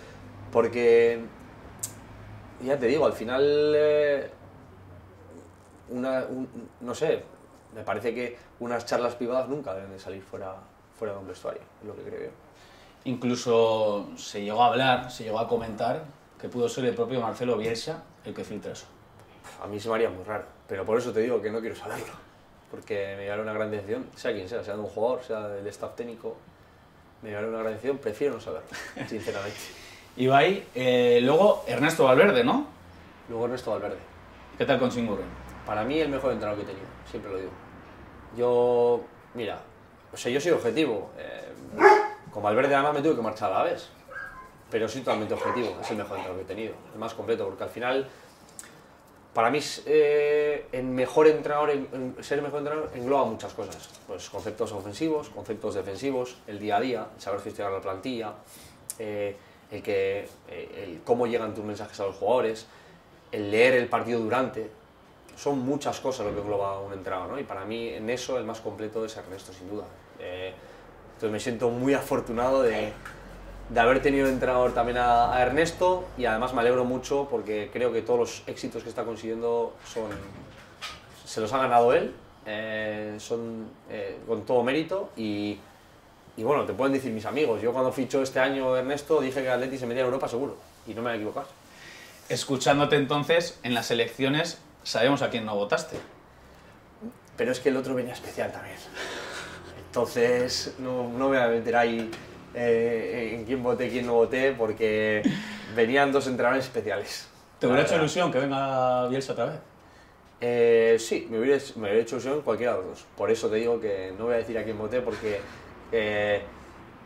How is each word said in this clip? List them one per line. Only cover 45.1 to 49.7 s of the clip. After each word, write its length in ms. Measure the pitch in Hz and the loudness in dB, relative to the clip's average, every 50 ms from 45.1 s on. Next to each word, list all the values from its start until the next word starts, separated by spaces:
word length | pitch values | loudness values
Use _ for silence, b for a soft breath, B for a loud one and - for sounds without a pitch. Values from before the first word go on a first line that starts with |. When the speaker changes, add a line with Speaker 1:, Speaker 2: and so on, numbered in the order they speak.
| 117 110 107 104 107 | -2 -2 -2 -2 -2
Speaker 1:
objetivo, 420 | 95 - - - 123 120 104 - - | -2 -2 -2 -2 0 -2 -2 -4 -6
es 100 | - - | -6 -6
el 60 | 117 | -6
mejor 200 | 104 101 - 98 | -6 -6 -6 -8
entrenador 200 | 90 - 92 92 92 95 | -8 -8 -8 -8 -8 -8
que 60 | - 95 | -8 -8
he 40 | |
tenido, 180 | 104 113 107 - - - - - | -8 -8 -8 -10 -12 -16 -16 -12
el 60 | 110 | -10
más 160 | 110 117 - | -8 -8 -8
completo, 300 | - 104 - 117 107 104 | -6 -2 0 0 0 0
porque 200 | 98 95 - - | -4 -6 -6 -8
al 60 | - | -8
final, 380 | - 113 117 123 131 135 139 135 B B B B B B B B B B B B B B B B B B - - - - - - - | -6 -4 -2 0 0 0 -2 -4 B B B B B B B B B B B B B B B B B B -20 -20 -20 -20 -20 -4 0
para 160 | - 113 117 | 2 2 2
mí, 100 | 131 151 139 - | 2 0 -2 -4